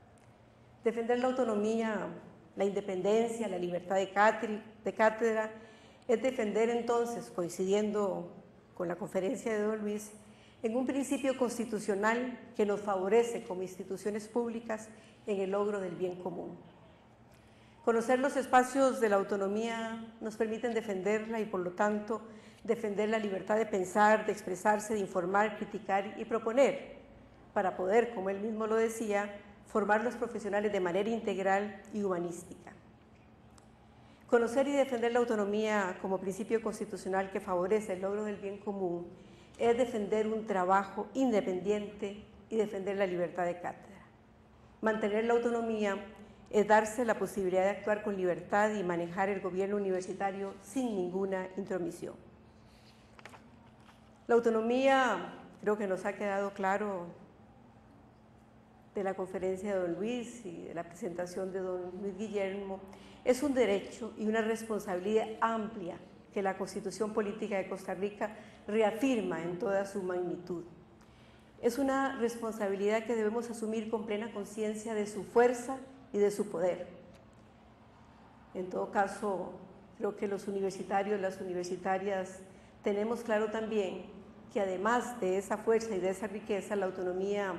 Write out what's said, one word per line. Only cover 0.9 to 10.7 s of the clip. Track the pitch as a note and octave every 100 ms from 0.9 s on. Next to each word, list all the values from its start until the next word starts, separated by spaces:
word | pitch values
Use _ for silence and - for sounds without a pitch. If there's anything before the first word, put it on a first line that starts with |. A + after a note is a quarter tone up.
| A3+ A#3 B3
la | B3+
autonomía, | B3+ A3+ G#3 G#3+ A3+ A3 G3+ F3 E3+ - - - -
la | G3
independencia, | G3 G3 F#3 G3 A3 A#3 A3+ G#3
la | F3+
libertad | F3 F3 - G3
de | F#3
cátri-, | G3+ G#3+ A3 A3+ G#3+ - -
de | G3+ -
cátedra, | A3 A3 A3+ A3 A3 - - - - - -
es | A3
defender | C4 C4 G#3+ G3+ A3+
entonces, | A#3+ A#3 A#3 A#3 A#3 -
coincidiendo | - F3 - F#3+ G#3 G#3+ G#3 G3+ F3 F3 - - - -
con | - E3+
la | F3+
conferencia | F3 F#3+ F#3+ A#3+ A#3
de | G#3+
don | G#3 A3
Luis, | G#3 G#3 - - - - - -
en | A#3